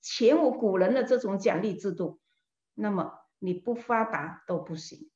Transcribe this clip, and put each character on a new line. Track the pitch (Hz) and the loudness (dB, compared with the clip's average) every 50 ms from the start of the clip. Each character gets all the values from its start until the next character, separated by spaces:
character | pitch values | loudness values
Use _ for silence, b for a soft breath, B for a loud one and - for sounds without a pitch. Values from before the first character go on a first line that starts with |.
前 | - - - - 240 220 285 330 330 | -12 -10 -4 4 6 6 6 6 4
无 | 254 | 2
古 | 240 - 240 208 185 185 | 2 2 0 2 4 4
人 | 185 196 240 | 4 4 4
的 | 269 233 | 2 2
这 | - 262 240 | 2 2 0
种 | 226 208 196 190 | 2 -2 -4 0
奖 | 196 233 - 165 | 2 2 0 2
励 | 196 220 185 | 0 -2 -4
制 | - - 202 | -4 -4 -6
度， | 175 165 185 160 - _ _ _ _ _ _ _ _ _ _ _ _ | -4 -4 -6 -6 -6 _ _ _ _ _ _ _ _ _ _ _ _
那 | - 214 214 | -6 -4 -2
么 | 202 185 - - - - _ _ _ _ | -2 -2 -4 -4 -8 -16 _ _ _ _
你 | - 180 180 | -4 -4 -4
不 | 180 - 240 240 | -4 -2 -4 -4
发 | 240 - - 240 226 226 | -4 -2 -2 0 0 0
达 | 220 214 147 147 165 - - _ | 0 -2 -6 -6 -6 -10 -14 _
都 | - 185 165 | -4 -4 -4
不 | - - 165 | -4 -6 -10
行。 | 160 - - - - - - _ | -12 -12 -14 -16 -18 -20 -20 _